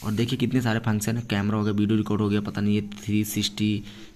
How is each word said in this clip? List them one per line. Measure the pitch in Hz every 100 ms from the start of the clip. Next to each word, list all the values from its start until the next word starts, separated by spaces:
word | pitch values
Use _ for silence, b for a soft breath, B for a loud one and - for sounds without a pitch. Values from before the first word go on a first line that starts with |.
और | 104
देखिए | 107 120 127
कितने | 117 127
सारे | 113 110
function | 117 107 107 117
है, |
camera | 117 101 104 107
हो |
गया, | 104
video | 101 104 110
record | 104 104
हो | 104
गया, | 104
पता | 104 101
नहीं | 104 104
ये | 104 -
थ्री | - 107 107
सिक्सटी, | 107 101 - 107 104 - B B